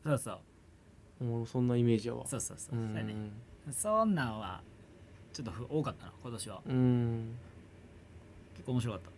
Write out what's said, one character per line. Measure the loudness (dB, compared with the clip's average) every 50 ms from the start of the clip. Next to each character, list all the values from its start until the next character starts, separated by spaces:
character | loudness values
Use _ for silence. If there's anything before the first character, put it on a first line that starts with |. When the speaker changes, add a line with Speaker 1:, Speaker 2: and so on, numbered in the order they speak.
| 2
Speaker 1:
そ | 2 2
う | 2
そ | 0 -4 -8 -10 -12 -20 -20 -20 -20 -20 -20 -20 -20 -20 -20 -20 -20 -20 -10 -4
う。 | -2
Speaker 2:
も | -2 0 -2 -2
う | -2
そ | 0 2
ん | 4 4
な | 6
イ | 6 8
メ | 8 6
ー | 6
ジ | 4 -2
や | -6
わ。 | -6 -6
Speaker 1:
そ | -6 -4 -4
う |
そ | -4 -6 -8
う | -10
そ | -10 -6 -4
う。 | -4
Speaker 2:
う |
ん。 | -2 -2
Speaker 1:
そ | -4
う | -4
や | -4
ね。 | -4 -6 -6 -8 -8 -10 -14 -16 -18 -20 -16 -12 -8
そ | -4 -4 0 2 4 4 4
ん | 4 4
な | 2 2 0
ん | -2 -4
は | -6 -6 -8 -10 -12 -16 -20 -20 -20 -20 -20 -20 -20 -20 -20 -20 -20 -16 -12
ち | -8
ょ | -8
っ |
と | -6
ふ-、 | -6 -6 -8 -2
多 | 0 0 0
か | 0
っ | -4
た | -6 -12
な、 | -16 -16 -12
今 | -12 -10
年 | -8 -8 -8 -8
は。 | -10 -10 -4
Speaker 2:
う | 0 4
ん。 | 6 6 6 6 6 4 2 0 -2 -4 -6 -8 -10 -14 -16 -18 -20 -20 -20 -20 -20 -20 -20 -20 -20 -20 -20 -20 -20 -20 -20 -20 -20 -20 -20 -18
Speaker 1:
結 | -12 -6
構 | -2 0
面 | 0
白 | 0 0 -4
か | -6
っ |
た。 | -8 -12 -20